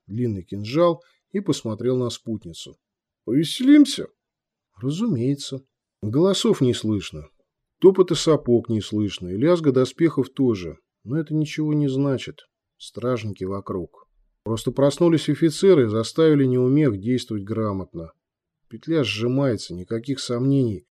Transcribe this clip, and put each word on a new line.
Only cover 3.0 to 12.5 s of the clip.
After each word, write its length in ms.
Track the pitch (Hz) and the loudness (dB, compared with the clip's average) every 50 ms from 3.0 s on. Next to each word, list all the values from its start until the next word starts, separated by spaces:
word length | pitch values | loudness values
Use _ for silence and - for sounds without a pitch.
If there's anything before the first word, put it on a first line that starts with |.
| _ _ _ _ _ | _ _ _ _ _
"Повеселимся?" 800 | - 120 147 170 - - - 254 269 294 302 285 - - - - - _ _ _ _ _ _ _ _ _ _ _ _ _ - | -2 0 0 0 -2 -2 2 6 8 8 8 8 6 2 -6 -10 -12 _ _ _ _ _ _ _ _ _ _ _ _ _ -8
"Разумеется". 800 | 123 135 151 180 233 240 165 110 117 135 143 139 - - 135 131 - _ _ _ _ _ _ _ | -6 -6 -4 -2 -2 -2 0 0 0 0 -2 -2 -6 -10 -12 -12 -12 _ _ _ _ _ _ _
Голосов 580 | - 107 110 143 175 196 190 185 - 226 196 - | -6 -2 0 2 2 2 2 2 2 0 2 2
не 140 | 139 123 110 | 2 2 2
слышно. 540 | - - 107 107 98 82 - - 76 76 - _ _ _ _ _ _ _ _ _ _ | 0 -2 -2 -2 -2 -4 -8 -12 -16 -16 -18 _ _ _ _ _ _ _ _ _ _
Топота 340 | - 190 190 196 180 180 170 | 6 6 6 6 4 2 0
сапог 540 | - - 165 151 143 - 120 120 113 110 - | 0 2 2 2 2 2 2 2 2 2 0
не 120 | 113 107 | -4 -4
слышно, 480 | 98 - 107 107 107 98 - - 90 90 | -4 -4 -2 -2 -2 -2 -4 -8 -10 -8
и 80 | 92 | -4
лязга 360 | 101 135 165 180 170 160 143 | 0 2 2 2 2 2 2
доспехов 580 | 123 127 131 127 - - 165 160 - 135 127 - | 2 2 2 0 0 0 0 0 0 -2 -4 -4
тоже. 480 | - - 135 123 113 95 87 80 78 - _ _ _ _ - | -2 0 0 0 0 -2 -4 -10 -14 -16 _ _ _ _ -10
Но 140 | 101 135 160 | -8 -6 -6
это 160 | 156 151 151 | -4 -2 -2
ничего 380 | 156 151 147 - 156 151 151 | -2 -2 -2 -4 -4 -2 -2
не 160 | 151 147 147 135 | 0 0 0 0
значит. 580 | 131 135 143 143 - 143 - - - - - _ | 0 0 0 0 -2 -2 -6 -10 -16 -18 -20 _